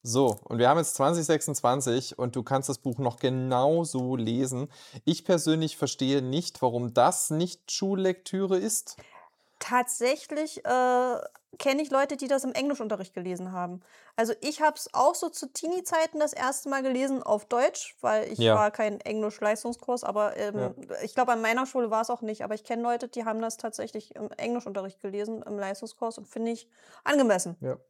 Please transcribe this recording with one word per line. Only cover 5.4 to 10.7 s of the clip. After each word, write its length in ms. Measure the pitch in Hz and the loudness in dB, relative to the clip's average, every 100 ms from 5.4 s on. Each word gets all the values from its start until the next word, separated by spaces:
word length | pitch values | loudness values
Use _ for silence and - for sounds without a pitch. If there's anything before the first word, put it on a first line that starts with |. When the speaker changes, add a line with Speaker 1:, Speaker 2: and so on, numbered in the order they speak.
| 156 160 156 - | 4 2 2 -2
Speaker 1:
verstehe 420 | 139 - 135 139 | -4 0 2 2
nicht, 400 | 127 139 175 - | 2 -2 -4 -2
warum 320 | 127 120 123 | -2 0 0
das 380 | 120 135 - - | 4 4 4 -2
nicht 420 | 156 180 - - | 0 -2 -4 -8
Schullektüre 840 | - 196 196 190 185 - 190 190 185 | -4 0 2 2 0 -4 -2 2 2
ist. 400 | 208 220 - - - - - _ _ _ | 2 -2 -4 -18 -20 -20 -20 _ _ _
Speaker 2:
Tatsächlich, 1040 | - 247 247 - 240 302 - 302 302 - | -2 0 0 0 0 0 -4 -4 -4 -6
äh, 500 | - | 0